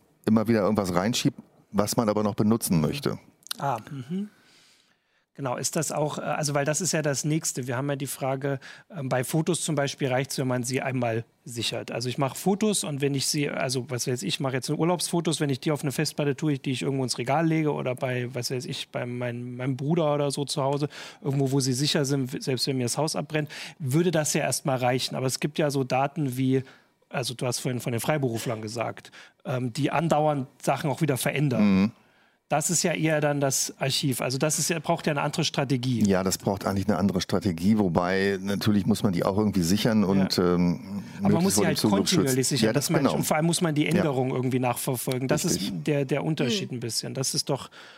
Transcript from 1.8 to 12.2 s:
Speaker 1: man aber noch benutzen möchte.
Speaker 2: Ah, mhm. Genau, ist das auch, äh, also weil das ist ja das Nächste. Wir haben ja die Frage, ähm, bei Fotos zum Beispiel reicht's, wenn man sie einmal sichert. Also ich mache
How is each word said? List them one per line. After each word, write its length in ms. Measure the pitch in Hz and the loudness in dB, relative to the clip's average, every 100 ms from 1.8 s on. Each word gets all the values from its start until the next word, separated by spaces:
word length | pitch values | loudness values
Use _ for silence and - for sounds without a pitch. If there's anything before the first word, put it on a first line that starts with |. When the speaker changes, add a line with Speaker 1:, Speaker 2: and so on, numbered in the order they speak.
| 104 - | 2 2
Speaker 1:
man 120 | 113 | 4
aber 140 | 104 | 4
noch 100 | 104 | 2
benutzen 480 | 101 107 117 - 87 | 2 4 2 2 2
möchte. 380 | 76 71 - - - _ - - | 2 0 -4 -4 -10 _ -14 -8
Speaker 2:
Ah, 180 | 143 120 - | -4 -4 -6
mhm. 380 | 143 123 180 208 - _ _ _ _ _ _ _ _ _ - | -12 -8 -8 -8 -12 _ _ _ _ _ _ _ _ _ -10
Genau, 200 | 135 123 | -6 -4
ist 180 | 131 175 | -4 -2
das 160 | 151 | -2
auch, 260 | 151 147 127 | -2 -2 -2
äh, 40 | |
also 320 | 214 - 147 | -4 -2 0
weil 100 | 143 | 0
das 160 | 143 151 | 0 0
ist 140 | 180 | 0
ja 80 | 165 | 0
das 240 | 151 135 151 | 0 0 0
Nächste. 420 | 156 - - 127 | 0 -2 -4 -4
Wir 80 | 120 | -4
haben 140 | 143 | -2
ja 80 | 143 | -4
die 100 | 135 | -6
Frage, 500 | - 135 135 139 135 - - - | -4 -2 -2 -2 -4 -6 -20 -16
ähm, 200 | 196 135 | -10 -2
bei 160 | 127 131 | -2 0
Fotos 400 | 156 160 165 - | 0 0 0 0
zum 100 | 147 | 0
Beispiel 320 | 139 - 139 | 0 -2 0
reicht's, 300 | 123 135 - | 0 0 -2
wenn 100 | 131 | -2
man 160 | 123 | -2
sie 180 | 120 127 | -2 -2
einmal 440 | 135 131 120 113 117 _ | -2 -2 -2 -2 -6 _
sichert. 480 | - 120 110 117 110 | -12 -6 -4 -6 -6
Also 160 | 139 123 | -6 -4
ich 100 | |
mache 180 | 120 | -2